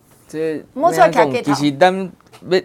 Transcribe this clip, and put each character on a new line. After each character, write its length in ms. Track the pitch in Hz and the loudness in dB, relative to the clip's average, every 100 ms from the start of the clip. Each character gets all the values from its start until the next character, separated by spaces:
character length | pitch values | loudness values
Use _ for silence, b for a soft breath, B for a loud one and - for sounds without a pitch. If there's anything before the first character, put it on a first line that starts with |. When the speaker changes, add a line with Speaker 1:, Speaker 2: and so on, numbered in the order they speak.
| _ _ _ | _ _ _
Speaker 1:
这 360 | 156 160 156 - | -6 -6 -6 -10
Speaker 2:
毋 80 | - | -4
好 100 | 320 | 0
出 80 | 359 | 2
来 100 | 330 | 2
徛 220 | - - | 2 0
街 100 | 240 | 0
头。 100 | 180 | -2
Speaker 1:
其 140 | 143 147 | 0 0
实 100 | 139 | 2
咱 340 | 180 190 190 - _ - 180 | 2 2 -6 -12 _ -20 -4
要， 120 | 180 | -2